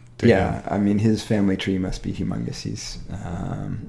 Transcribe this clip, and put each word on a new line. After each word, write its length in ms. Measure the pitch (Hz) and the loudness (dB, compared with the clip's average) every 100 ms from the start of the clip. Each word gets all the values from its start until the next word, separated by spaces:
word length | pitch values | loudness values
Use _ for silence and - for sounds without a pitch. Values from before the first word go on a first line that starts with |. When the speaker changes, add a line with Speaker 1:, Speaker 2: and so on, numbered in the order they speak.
| - - | -18 2
Speaker 1:
to 80 | 117 | 6
Speaker 2:
Yeah, 340 | 95 101 - | 6 4 -2
Speaker 1:
him. 20 | - | -2
Speaker 2:
I 100 | 101 | 0
mean, 200 | 101 104 | 2 4
his 240 | 110 107 | 4 2
family 320 | - 107 101 95 | 2 2 2 2
tree 200 | - 95 | 0 0
must 240 | 95 - | 0 -4
be 80 | 92 | -4
humongous. 480 | 90 90 71 - - | -4 -4 -2 -4 -6
He's, 380 | - 110 - - - 90 87 | -8 -8 -8 -10 -10 -8 -6
um, 600 | 87 92 101 101 92 | -6 -6 -6 -6 -8